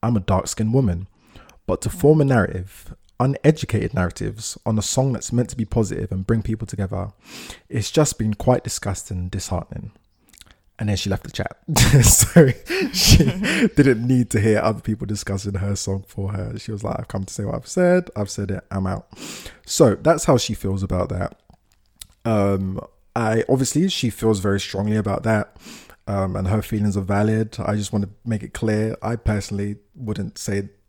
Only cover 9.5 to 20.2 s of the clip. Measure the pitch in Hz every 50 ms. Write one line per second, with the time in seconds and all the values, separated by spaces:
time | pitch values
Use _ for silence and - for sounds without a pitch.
9.5 | 95 87 - _ - 104 107 107 - _ _ _ _ _ _ _ - - - _
10.5 | - _ _ _ _ _ 104 104 104 95 - 101 95 90 - - - - - -
11.5 | - _ _ - 160 - - - - 139 120 107 - - - - - 180 160 131
12.5 | 127 - - - 339 381 381 254 - 185 - - - - 156 - 190 185 202 247
13.5 | - 190 262 214 - - 139 135 127 110 117 123 131 123 123 - - 110 104 113
14.5 | 107 104 - 92 110 107 - - 107 107 - - 107 101 - - 98 98 98 104
15.5 | 98 95 95 101 101 98 - - 95 95 95 _ - - 98 95 101 101 98 110
16.5 | 113 - - - 110 101 107 - - - 113 - - 196 190 - - - 104 98
17.5 | - - - - - - 180 175 180 180 175 - - - 104 101 - - 104 98
18.5 | 101 95 - _ - 98 95 92 95 - - _ - - - - - - - -
19.5 | - - _ - - - 160 123 98 - - 156 170 -